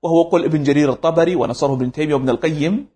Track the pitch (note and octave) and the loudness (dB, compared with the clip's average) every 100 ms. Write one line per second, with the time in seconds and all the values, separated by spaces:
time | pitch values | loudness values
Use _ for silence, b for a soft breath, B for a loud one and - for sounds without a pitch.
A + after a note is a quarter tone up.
0 | E3 E3 E3 F3 - D#3 C#3+ C#3+ D3 B2+ | 2 2 4 2 0 0 2 2 2 0
1 | E3 D#3+ E3 F3+ - - C#3+ C3 B2+ B2 | 0 2 2 0 -2 -2 -2 0 -4 -4
2 | D3 C#3+ C3 B2 D#3+ D3+ D3+ G#3+ C#4+ | -2 0 0 -2 -2 -2 -2 -2 -6